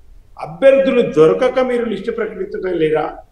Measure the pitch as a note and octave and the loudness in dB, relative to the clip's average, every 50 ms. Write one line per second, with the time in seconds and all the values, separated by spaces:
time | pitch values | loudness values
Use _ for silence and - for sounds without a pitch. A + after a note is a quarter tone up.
0 | - - - - - _ - - C3 D3+ E3 - C4 C4+ C4+ C4+ C4+ C4 A#3+ A#3+ | -20 -20 -20 -20 -20 _ -16 -14 -14 -14 -4 2 4 6 6 6 4 2 2 0
1 | G#3+ D#3+ D3 D3+ D#3+ - - - B3+ B3 - C4 B3+ B3 A#3+ A#3 A3+ A3 G3+ F#3 | 0 2 2 4 4 4 4 2 0 0 0 0 0 0 -2 -2 -2 -4 -6 -6
2 | - A#3 A3 A3+ G#3+ - F#3+ F#3+ F#3 - - G#3 F#3 F#3 F3 E3 D#3 D#3 D#3 D3+ | -6 -8 -6 -6 -6 -8 -8 -8 -10 -8 -8 -8 -6 -4 -2 0 0 0 0 0
3 | D3+ - - - - _ | -2 -4 -8 -12 -18 _